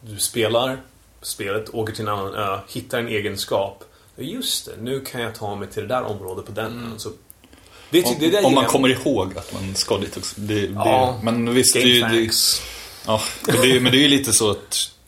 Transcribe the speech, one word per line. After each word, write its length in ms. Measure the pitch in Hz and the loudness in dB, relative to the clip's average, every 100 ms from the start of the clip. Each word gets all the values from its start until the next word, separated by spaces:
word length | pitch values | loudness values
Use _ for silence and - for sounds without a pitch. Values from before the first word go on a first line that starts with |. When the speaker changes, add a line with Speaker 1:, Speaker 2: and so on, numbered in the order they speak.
Speaker 1:
du 180 | 113 101 | -14 -6
spelar 640 | - 131 107 117 131 131 - _ _ _ | -4 0 0 2 0 -4 -12 _ _ _
spelet, 520 | - - 98 104 107 | -12 -8 -4 -4 -4
åker 180 | 117 110 | -4 -4
till 100 | 110 107 | -4 -4
en 0 | 104 | -4
annan 160 | 98 | -4
ö, 240 | 107 101 95 - | -4 -4 -4 -8
hittar 300 | 120 - 123 | -12 -6 -4
en 100 | 117 | -2
egenskap. 760 | 107 101 98 - 107 98 - - _ _ - | -4 -4 -6 -2 -2 -2 -6 -20 _ _ -14
"Just 500 | 131 240 214 - - | -12 -8 -4 -4 -6
det, 60 | 95 | -12
nu 180 | 117 135 | -8 -6
kan 200 | 135 127 | -8 -8
jag 140 | 117 | -8
ta 200 | 107 104 | -6 -8
mig 140 | 101 98 | -8 -8
till 140 | - | -8
det 60 | 101 | -4
där 140 | 127 | -4
området 440 | 110 98 95 95 - | -4 -8 -8 -10 -10
på 60 | |
den 140 | 104 113 | -8 -8
Speaker 2:
Mm. 200 | 120 117 | -8 -12
Speaker 1:
ön." 60 | 107 | -10
Så 100 | 107 - _ - - - - - - | -12 -12 _ -20 -20 -20 -20 -20 0
det 120 | 165 | 2
ty-, 60 | 143 | 4
Speaker 3:
Om, 60 | 120 | 2
Speaker 1:
det 100 | 160 | 2
där 80 | 202 | 4
Speaker 3:
om 40 | |
man 80 | 135 | 6
Speaker 1:
gillar 120 | 135 | 4
jag. 80 | 127 | 4
Speaker 3:
kommer 180 | 135 131 | 4 4
ihåg 500 | 123 151 120 92 90 | 2 2 0 -2 -6
att 140 | - | -12
man 200 | 98 95 | -10 -6
ska 240 | 98 - 98 | -4 -2 -2
dit 180 | 98 - | -2 -8
också. 180 | 98 - | -10 -10
Det, 140 | 104 104 98 | -4 -2 -2
det, 60 | |
Speaker 1:
Ja, 440 | 101 139 131 127 117 | 0 2 4 2 0
Speaker 3:
men 320 | 110 120 117 | -2 0 2
visst, 200 | 123 127 | 4 4
det 80 | 123 | 6
är 40 | 127 | 6
ju, 80 | |
det, 60 | 123 113 | 6 6
Speaker 1:
game 160 | 113 110 | 2 2
facts. 360 | - - - - - - - - | 2 2 0 -4 -14 -16 -14 -2
Speaker 3:
ja, 140 | 110 - - - | 0 0 -6 0
men 100 | 110 | 4
det 160 | 127 127 | 6 6
är, 40 | |
men 120 | 123 | 6
det 60 | 127 | 6
är 40 | |
ju 60 | 143 | 6
lite 240 | 139 135 | 4 2
så 180 | 110 110 | 2 2
att 400 | 98 - - - - | 0 -4 -6 -6 -8